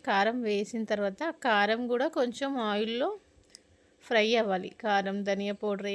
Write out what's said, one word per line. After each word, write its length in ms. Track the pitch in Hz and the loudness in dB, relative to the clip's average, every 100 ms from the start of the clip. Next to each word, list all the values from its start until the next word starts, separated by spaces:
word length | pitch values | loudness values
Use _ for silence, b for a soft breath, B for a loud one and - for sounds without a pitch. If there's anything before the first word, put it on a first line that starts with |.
కారం 340 | - 202 214 247 | 0 2 2 0
వేసిన 400 | 220 202 208 226 | 0 -2 -2 -4
తర్వాత 380 | 214 208 202 196 320 311 | -2 -2 -2 -2 -6 -2
కారం 420 | 254 208 208 226 247 | 2 4 4 2 0
కూడా 200 | 240 302 | 0 0
కొంచెం 400 | 320 247 226 277 269 214 | 0 -2 -2 -4 -2 -2
ఆయిల్లో 400 | 208 220 233 330 415 _ _ b b b b b _ | 0 -2 -2 -2 -4 _ _ b b b b b _
ఫ్రై 240 | - 226 214 233 | 0 2 4 4
అవ్వాలి. 340 | 214 185 185 - | 2 0 -4 -6
కారం, 360 | 220 202 196 196 | 0 0 0 -2
ధనియా 300 | 202 196 202 | -2 -2 -2
పౌడర్ 340 | 202 214 196 202 | -4 -4 -4 -4